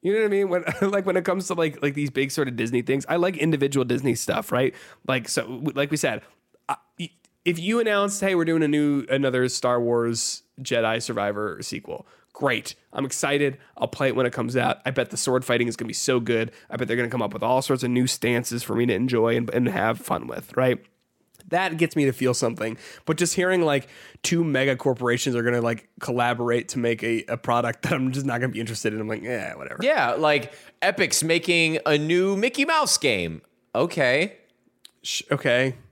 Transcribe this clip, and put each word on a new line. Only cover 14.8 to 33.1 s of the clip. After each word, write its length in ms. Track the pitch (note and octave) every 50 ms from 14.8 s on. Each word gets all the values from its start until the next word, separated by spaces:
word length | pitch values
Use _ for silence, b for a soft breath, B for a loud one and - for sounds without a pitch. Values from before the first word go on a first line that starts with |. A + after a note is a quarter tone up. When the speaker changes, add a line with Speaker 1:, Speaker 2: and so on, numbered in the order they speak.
| _
Speaker 1:
I 60 | C3
bet 180 | C3 C3+ B2 -
the 80 | -
sword 260 | G3+ - - B2+ B2+ B2
fighting 260 | - B2 A#2 A#2+ A#2+
is 80 | A2
gonna 120 | - A#2+ A2+
be 60 | A#2
so 260 | - - - C3 B2
good. 320 | A#2+ A2 A#2+ A2+ A2+ A2+ B B B B
I 80 | -
bet 100 | A#2 B2+
they're 100 | - A#2 A#2+
gonna 100 | B2 A#2
come 140 | A#2 B2+ A2+
up 100 | G2+ G#2
with 100 | A2 G#2+
all 200 | A#2 B2+ C3 C3+
sorts 200 | - C#3 B2+ B2+
of 60 | B2
new 160 | B2 B2 B2+
stances 560 | B2+ - - - A2+ A#2+ A#2 B2 - A#2 A#2+ A#2+
for 120 | - A2
me 80 | A2+ A#2+
to 60 | A#2+ A2
enjoy 420 | F#2 A#2+ C3 B2 A#2 A2 A#2 A#2 A#2+
and, 100 | A#2 A2+ -
and 140 | A#2+ B2+ A#2
have 300 | G2 - G2 A2+ A#2 A#2+
fun 260 | - - - E3+ -
with, 280 | B1 - - - - -
right? 280 | - C3 B2+ B2 A#2+ - _ _ _ _ _ _ _ _ _ _ - - -
That 260 | - F3 F#3+ F#3 E3
gets 180 | D#3+ E3 D#3 -
me 120 | D#3+ C#3+
to 60 | C3+ B2+
feel 220 | - C3 B2+ B2
something. 420 | - - A#2 A2+ F2+ A2 A2+ A2+ B B B B B B
But 120 | - D#3+ D#3
just 160 | F3+ E3+ -
hearing, 280 | - F3+ F#3 F#3 F#3 E3+
like, 240 | D#3 C#3+ C#3 C3+ B B B B B B B _
two 180 | - F3 E3+ E3
mega 320 | D#3+ C#3+ B2+ C3+ C#3 C3
corporations 640 | B2+ - C#3+ B2+ A#2+ B2+ A#2+ A#2+ B2+ - C#3 B2
are 80 | A#2+ A#2
gonna, 160 | A#2+ A#2+ A#2+
like, 280 | A#2 A#2 A#2 A2 - _ _ -
collaborate 680 | - - B2 B2 A#2+ A#2+ A#2+ A#2 A#2+ A#2+ A#2 A#2+ A2+ -
to 100 | - C3
make 240 | A#2+ A#2 A#2 G#2+ G2+
a, 180 | A2+ A#2 A2+ - -
a 80 | A#2
product 460 | A2+ _ - A#2+ A#2+ A#2+ A#2+ A2+ - -
that 100 | - F3+
I'm 180 | C#3+ C3 C3
just 160 | B2+ C#3 C#3
not 140 | C3+ B2 A#2+
gonna 120 | B2 B2+ G#2
be 60 | G#2+
interested 340 | A#2 A2+ A#2 A2 - A2+ G#2+
in, 80 | A2
I'm 60 | G#2+
like, 160 | G#2+ A2 A2 -
"Yeah, 320 | A2+ B2 A2+ - - -
whatever." 240 | - C#2 B1+ A#1 - F#3+
Speaker 2:
Yeah, 300 | C4 D#4 D4 C#3 A#2+ A#2+
like, 380 | - D#3+ D3+ D3 C#3+ B2 - B B B B B B -
Epic's 400 | F#3 G3 - G3 D#3 - - D#3
making 560 | D#3+ E3 E3+ E3 - F3 E3+ E3 D#3+ D#3 E3 -
a 100 | D3+ D3+
new 400 | D3 D3+ D#3 E3+ F3+ F#3 F#3+ G3+
Mickey 280 | F#3+ G#3 B3+ B3 - C#4
Mouse 340 | D#4 E4 D#4 D4 - - -
game. 440 | - C#3